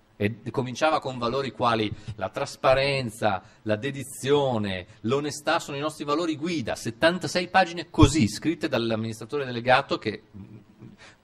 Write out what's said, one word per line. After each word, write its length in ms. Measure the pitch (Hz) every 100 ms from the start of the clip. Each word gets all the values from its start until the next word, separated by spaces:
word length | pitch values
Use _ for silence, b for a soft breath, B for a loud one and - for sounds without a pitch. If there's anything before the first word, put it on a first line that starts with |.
| _ -
e 240 | 104 113 117
cominciava 480 | 127 127 117 156 147
con 180 | 135 127
valori 340 | 117 135 131
quali 380 | - 120 113 104 B B -
la 100 | 95
trasparenza, 1120 | 135 139 - 135 131 139 135 120 - 107 92 B B
la 160 | 107 104
dedizione, 1080 | 139 139 - - 131 147 135 113 104 92 - B
l'onestà 560 | 110 139 147 - 151 165
sono 180 | - 139
i 20 |
nostri 240 | 151 147
valori 320 | 147 151 170 143
guida, 400 | 170 160 107 -
settantasei 720 | - - 160 180 147 180 180
pagine 420 | 190 175 175 -
così, 380 | - - 320 104
scritte 400 | - 147 165 -
dall'amministratore 760 | 117 117 110 113 110 113 147 127
delegato 520 | 120 120 131 139 170
che 260 | 110 98 _ 101 98 113 - - 120 - B B